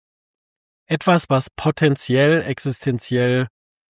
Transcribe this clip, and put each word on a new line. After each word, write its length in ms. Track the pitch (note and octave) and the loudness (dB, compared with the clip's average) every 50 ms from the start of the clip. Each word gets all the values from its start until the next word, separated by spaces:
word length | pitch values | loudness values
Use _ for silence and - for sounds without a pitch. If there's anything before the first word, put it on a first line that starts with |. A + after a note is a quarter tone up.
| _ _ _ _ _ _ _ _ _ _ _ _ _ _ _ _ _ | _ _ _ _ _ _ _ _ _ _ _ _ _ _ _ _ _
Etwas, 420 | - D#3+ D#3 - F#3+ F3 E3 - - | -6 -6 -2 2 2 2 2 2 2
was 220 | C#3 C3 - - | 0 0 0 -2
potenziell 920 | _ - - D#3 - - D#3+ D3 C3+ - - - B2 C3+ C#3+ D3+ E3 E3 | _ -4 -2 -2 0 2 2 0 0 0 -2 0 2 2 4 4 2 0
existenziell 1040 | - C3+ C3 - - C#3 B2 - - C#3+ A#2+ A2+ - - B2 B2 B2 B2 B2 B2+ B2+ - _ _ _ _ _ _ _ _ _ | -2 -4 -6 -6 -6 -6 -6 -4 -4 -4 -4 -4 -4 -2 -2 0 2 2 2 0 -2 -4 _ _ _ _ _ _ _ _ _